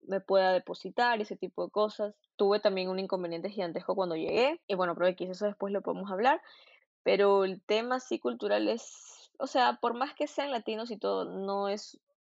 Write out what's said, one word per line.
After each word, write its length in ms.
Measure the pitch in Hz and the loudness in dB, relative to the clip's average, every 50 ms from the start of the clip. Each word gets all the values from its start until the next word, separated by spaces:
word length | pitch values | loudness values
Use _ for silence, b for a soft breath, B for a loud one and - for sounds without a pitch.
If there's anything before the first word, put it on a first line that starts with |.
me 180 | - - 190 190 | -8 -4 -4 -4
pueda 320 | 190 - 196 190 185 185 | 0 2 4 4 6 6
depositar 680 | 185 180 - - 175 - - 185 - - 240 240 233 214 | 4 2 0 -4 -12 -10 -10 -6 -2 0 2 2 2 0
y 40 | |
ese 140 | 214 - 190 | -2 -6 -6
tipo 280 | - 220 208 - 185 180 | -8 -8 -8 -6 -6 -6
de 60 | 170 | -4
cosas. 440 | - 202 214 214 - - 208 208 - _ _ _ - | 0 0 0 0 0 -4 -6 -6 -6 _ _ _ -2
Tuve 240 | - 208 196 202 208 | 2 4 4 4 4
también 280 | - 208 190 190 185 185 | 4 2 2 2 -2 -2
un 100 | 185 190 | -2 -2
inconveniente 520 | 190 185 190 185 180 170 170 165 160 202 | -2 -2 -2 -4 -2 -4 -6 -6 -6 -6
gigantesco 440 | 202 214 180 170 165 180 - - 190 | -4 -4 -6 -4 -4 -6 -4 -2 0
cuando 220 | 202 185 175 160 | 0 0 0 -2
llegué, 440 | 160 160 - - 220 247 285 330 - _ | -2 -2 0 2 2 2 2 0 -2 _
y 80 | - 202 | -6 -2
bueno, 200 | 180 180 175 165 | -2 0 -2 0
pero 120 | - 175 185 | 2 2 2
X, 220 | 180 - 180 180 | 2 0 -6 -8
eso 160 | 180 - 208 | -6 -2 -4
después 260 | 208 208 - 202 202 | -4 -2 -2 -4 -4
lo 100 | 202 190 | -4 -4
podemos 280 | 196 175 170 180 190 202 | -2 -4 -4 -4 -4 -6
hablar. 300 | 185 190 233 262 311 - B B B B B B B B B B _ _ | -4 0 2 2 2 2 B B B B B B B B B B _ _
Pero 420 | - - 196 190 202 202 196 196 190 | 2 2 4 6 6 6 6 6 4
el 180 | 190 185 - | 0 -2 -6
tema 340 | _ - 214 220 233 247 254 | _ -2 0 0 0 0 -4
así 220 | 254 - - 240 220 | -4 -2 -4 -6 -2
cultural 480 | - 247 240 240 208 202 208 208 214 208 | -2 -4 -4 -2 -2 0 0 2 2 0
es, 600 | 226 240 - - - - - - - - - _ _ - | -2 -2 -6 -14 -20 -20 -20 -20 -20 -20 -20 _ _ -8
o 80 | 277 | -8
sea, 320 | 262 - 269 240 240 233 - | -2 2 2 2 2 2 0
por 140 | - 240 233 | -2 -2 -2
más 200 | 240 269 294 - | -2 -4 -4 -2
que 120 | - 294 294 | -6 -6 -4
sean 220 | - 311 277 285 | -2 -4 -4 -2
latinos 380 | 262 226 - 233 214 214 233 240 | -4 -4 -4 -4 -6 -6 -6 -8
y 80 | 214 202 | -8 -4
todo, 260 | - 202 196 190 180 | -2 -2 0 0 -2
no 440 | 175 180 190 196 196 196 202 202 196 | -4 -6 -6 -4 -4 -2 -2 -2 -2
es 320 | 202 214 - - - _ _ _ _ _ _ _ | -4 -4 -8 -14 -20 _ _ _ _ _ _ _